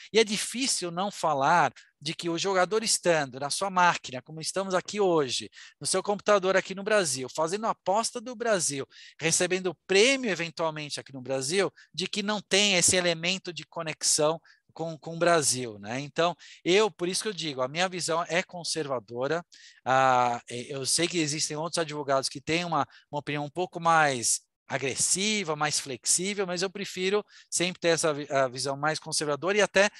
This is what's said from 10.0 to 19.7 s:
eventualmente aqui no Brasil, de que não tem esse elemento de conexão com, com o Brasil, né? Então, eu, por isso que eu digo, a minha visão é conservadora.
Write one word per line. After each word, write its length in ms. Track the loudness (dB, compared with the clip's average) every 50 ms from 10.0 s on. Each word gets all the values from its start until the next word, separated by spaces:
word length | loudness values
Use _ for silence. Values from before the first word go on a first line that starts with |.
| 6 6 4 2 0 -2
eventualmente 680 | -2 -4 -4 -6 -4 -2 -2 -2 -2 -4 -8 -8 -8 -10
aqui 120 | -10 -12 -14
no 100 | -12 -6
Brasil, 500 | -4 -4 -2 -2 0 0 0 0 0 -2 -8 -18 _ -8
de 140 | -8 -6
que 160 | -4 -4 -4 -2
não 180 | -2 -2 -4
tem 340 | -2 2 4 4 4 4 4
esse 180 | 4 4 4 4
elemento 580 | 4 2 2 0 0 -2 -4 -4 -4 -6 -10 -10
de 140 | -10 -12
conexão 720 | -12 -10 -10 -8 -8 -6 -4 0 0 2 4 4 2 2 -2 -6 _ _ _ _ _ _
com, 260 | -10 -8 -8 -8 -10
com 180 | -10 -10 -4
o 20 | 0
Brasil, 600 | 4 4 6 6 4 2 0 0 -4 -6 -8 -12
né? 200 | -10 -8 -6 -6
Então, 360 | -8 -4 -2 0 0 0 0 -4 -10 -20 -20 -4 0
eu, 280 | 4 4 6 4 4
por 180 | 0 -4 -4 -4
isso 140 | -2 -2 -4
que 60 | -4
eu 20 | -6
digo, 300 | -6 -6 -6 -4 -2 -4
a 60 | -2
minha 200 | -2 -2 -2 -2
visão 340 | -2 -4 -4 -2 -2 -2 -2 -2
é 140 | -2 -2 -2
conservadora. 1000 | -4 -8 -10 -8 -6 -4 -4 -4 -4 -4 -6 -6 -8 -6 -4 -4 -2 -2 -4 -6 _ -16 -20 -20 -20